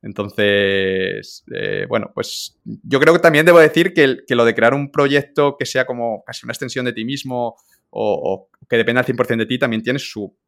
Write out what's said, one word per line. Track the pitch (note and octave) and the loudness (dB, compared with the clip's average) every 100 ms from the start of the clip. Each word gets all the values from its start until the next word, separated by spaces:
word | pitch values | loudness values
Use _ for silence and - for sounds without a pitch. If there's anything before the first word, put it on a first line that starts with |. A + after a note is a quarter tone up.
Entonces, | A2 G2 G2+ - G#2 G2+ G2+ G2 F#2+ F#2+ F#2 G2+ - - - | -14 -8 -8 0 2 2 2 0 -2 -2 -4 -6 -12 -20 -14
eh, | - G2+ G2 G2 | -8 -6 -6 -4
bueno, | A2+ G2+ | -6 -6
pues | - - - - _ | -10 -10 -10 -14 _
yo | - G#2+ A2+ C3 | -18 -16 -2 2
creo | D3+ | 4
que | E3+ | 6
también | E3+ D3+ | 6 6
debo | D#3+ E3+ | 6 8
decir | D#3 - F3+ | 8 4 0
que | F#3 | 4
el, | C#3 B2 - | 2 2 -2
que | |
lo | B2 A#2 | 2 2
de | |
crear | A2+ A2+ | 4 2
un | C#3 C#3 | 2 -4
proyecto | C#3+ C#3+ C#3 C3+ - C#3+ C#3 | -2 0 0 -2 0 0 0
que | C#3+ | -6
sea | C3 | -4
como | B2+ B2 A#2 G#2+ | -4 -4 -6 -6
casi | - A2 A#2+ | -10 -18 -12
una | |
extensión | A#2 C3 B2+ B2+ | -10 -8 -6 -6
de | |
ti | A2 | -6
mismo | A2+ C#3 C3+ B2 A#2+ - _ _ _ | -8 -8 -8 -6 -6 -10 _ _ _
o, | - A2 | -4 -2
o | F2 C#2 F#2+ _ _ - | -2 -2 -6 _ _ -4
que | A#2 | 0
dependa | A2+ A#2+ | 2 0
al | |
cien | B2 B2 | 0 -2
por | B2 | -2
cien | A#2 | -2
de | |
ti | A2 B2+ | -2 -2
también | C3+ A2 | -2 -2
tiene | A2+ C#3 | -4 -6
su | - - G2 _ | -6 -12 -12 _